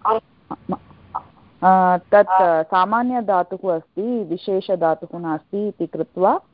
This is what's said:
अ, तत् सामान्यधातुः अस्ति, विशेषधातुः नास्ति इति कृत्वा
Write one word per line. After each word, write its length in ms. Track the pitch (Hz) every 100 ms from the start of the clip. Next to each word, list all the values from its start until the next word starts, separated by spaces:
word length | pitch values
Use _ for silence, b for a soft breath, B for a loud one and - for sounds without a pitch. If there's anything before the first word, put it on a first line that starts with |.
| - 226 - _ _ - - - - - - - - _ _ _
अ, 340 | 185 185 185 180
तत् 720 | - 208 202 190 185 160 160
सामान्यधातुः 1080 | 185 190 226 247 254 202 185 175 190 190 165
अस्ति, 480 | - - 220 247
विशेषधातुः 960 | 175 175 - 190 190 185 165 156 170 175
नास्ति 480 | 170 156 - 202 208
इति 200 | - 170
कृत्वा 540 | 160 160 - 190 302 -